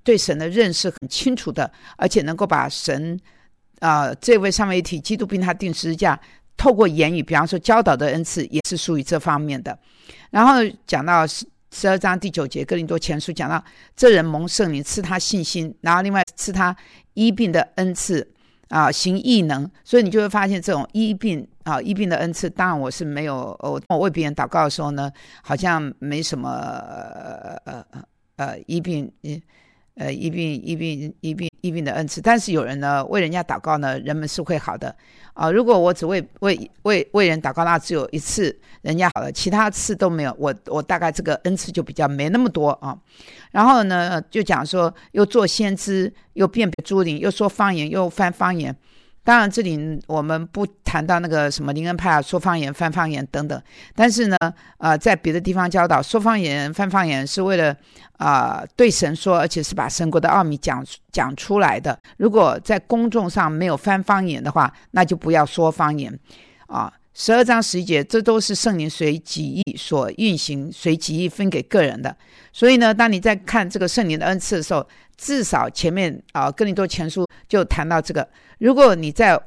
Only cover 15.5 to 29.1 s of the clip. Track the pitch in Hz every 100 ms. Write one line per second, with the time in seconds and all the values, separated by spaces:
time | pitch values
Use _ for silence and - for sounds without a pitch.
15.5 | 180 160 - 165 175 196 196 180 - -
16.5 | 190 180 180 - - _ - 226 202 208
17.5 | 165 - - 185 175 - 160 - _ _
18.5 | _ - 156 147 147 185 190 254 226 160
19.5 | 135 156 - - 247 202 214 208 208 196
20.5 | 196 185 156 - 208 220 196 220 160 -
21.5 | - 165 139 - 202 196 160 170 165 180
22.5 | - 185 156 131 - 156 143 151 131 123
23.5 | - 143 139 - 165 190 160 151 143 127
24.5 | 165 151 - 147 143 139 - - - -
25.5 | 143 180 160 143 - 143 147 160 139 131
26.5 | 127 127 120 - - - - - - -
27.5 | - - 127 - 131 - _ _ - 139
28.5 | 107 - 170 175 156 139